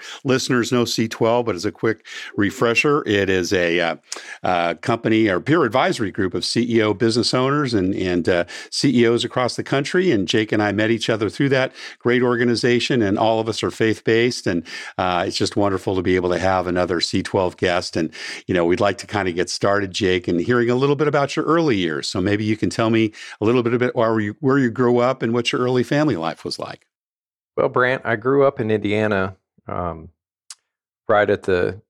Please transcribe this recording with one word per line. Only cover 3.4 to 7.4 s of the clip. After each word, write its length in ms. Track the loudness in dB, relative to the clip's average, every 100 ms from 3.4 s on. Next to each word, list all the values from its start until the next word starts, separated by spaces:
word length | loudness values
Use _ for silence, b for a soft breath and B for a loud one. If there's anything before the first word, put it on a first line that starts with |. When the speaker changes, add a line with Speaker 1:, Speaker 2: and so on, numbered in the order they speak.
| 2
Speaker 1:
a, 260 | 2 2 2
uh, 180 | 0 -2 B B B B
uh, 320 | -2 0 0 -2
company 520 | -2 -2 2 2 2
or 100 | 0
peer 260 | 0 0
advisory 460 | 2 2 0 -2 -4
group 220 | -2 -2
of 140 | -2 -2
C 200 | -2 0 2
E 40 |
O 120 | 2
business 400 | 2 0 2 0
owners 400 | 0